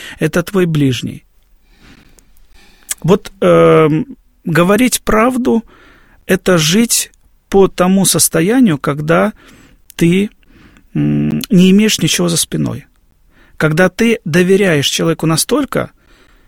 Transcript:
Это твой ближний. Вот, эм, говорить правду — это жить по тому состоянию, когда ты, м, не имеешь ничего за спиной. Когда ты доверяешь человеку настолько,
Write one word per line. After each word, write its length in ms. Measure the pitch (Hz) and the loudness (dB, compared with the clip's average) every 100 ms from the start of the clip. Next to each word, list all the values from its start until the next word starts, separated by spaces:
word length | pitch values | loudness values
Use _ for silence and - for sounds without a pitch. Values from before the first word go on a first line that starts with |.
| - - | -16 -6
Это 220 | 156 180 | -4 -2
твой 240 | 170 190 175 | -2 -2 -2
ближний. 600 | 156 135 117 120 - _ _ _ _ _ _ - - _ _ _ - - - _ _ - - | 0 0 -2 -8 -12 _ _ _ _ _ _ -20 -20 _ _ _ -20 -20 -20 _ _ -16 -6
Вот, 280 | 156 214 - - | -2 -2 -2 -4
эм, 760 | 180 170 165 160 156 156 - - _ _ - | 2 4 4 4 2 0 -4 -12 _ _ -4
говорить 580 | 165 175 208 254 - | 0 2 2 0 -2
правду — 600 | - 214 240 254 254 226 - _ - - _ _ - | -2 0 0 -2 -2 -2 -4 _ -20 -20 _ _ -4
это 300 | 185 - 175 | -2 0 0
жить 540 | 151 202 202 - - _ _ _ - | 2 0 0 -2 -6 _ _ _ -2
по 180 | 196 185 | 2 2
тому 380 | - 180 196 170 | 2 0 2 0
состоянию, 720 | 160 - 165 175 254 233 147 | 0 -2 0 0 2 2 0
когда 560 | - 147 151 175 202 - - - - _ _ - | -4 -4 0 0 0 -4 -20 -20 -20 _ _ -2
ты, 340 | 170 185 208 _ _ - - _ _ | 0 0 -2 _ _ -20 -20 _ _
м, 480 | 151 - 147 147 151 - | -4 -2 -2 -2 -4 0
не 220 | 180 185 | 4 4
имеешь 280 | 196 214 - | 4 2 0
ничего 300 | 160 - 175 | -4 -2 -2
за 80 | 165 | -4
спиной. 480 | - 160 131 117 - _ _ _ _ _ _ - | -4 -6 -6 -8 -14 _ _ _ _ _ _ -4
Когда 320 | 156 156 185 | -2 0 0
ты 300 | - 233 226 | 0 -2 -2
доверяешь 640 | 170 170 180 196 190 147 135 | -2 0 2 2 2 0 -2
человеку 380 | - 165 160 160 | -2 -2 -2 -2
настолько, 680 | 160 - 277 269 - 120 _ _ _ _ _ | -2 -2 -2 -2 -6 -8 _ _ _ _ _